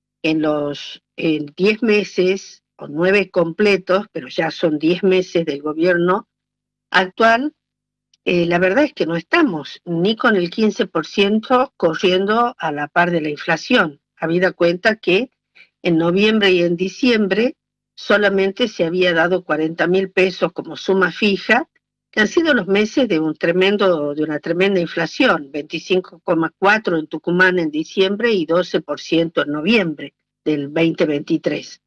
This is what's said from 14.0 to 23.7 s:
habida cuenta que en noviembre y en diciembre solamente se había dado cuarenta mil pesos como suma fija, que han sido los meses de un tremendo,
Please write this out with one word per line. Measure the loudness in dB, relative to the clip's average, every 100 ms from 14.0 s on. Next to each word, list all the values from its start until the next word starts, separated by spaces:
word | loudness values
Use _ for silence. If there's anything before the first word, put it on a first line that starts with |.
| _ -8
habida | -2 0 0
cuenta | 2 0 2 0 0
que | 0 0 0 _ _ _ -20 _
en | 0 2
noviembre | 2 2 2 4 2
y | 2
en | 2 0
diciembre | -4 0 0 2 2 0 0 -4 _ _ _
solamente | -14 -2 2 2 2 0 -2 -4
se | -2
había | -2 0 0
dado | 2 2 0
cuarenta | -2 -2 -2 -2 0
mil | 2 0
pesos | 0 0 0 -4
como | -4 -12 -10
suma | -2 0 0
fija, | 0 -2 -2 0 0 0 _ _ _ _
que | -2
han | 0
sido | 2 2
los | 0 2
meses | 0 2 0 0
de | 0
un | -2 -2
tremendo, | -2 2 2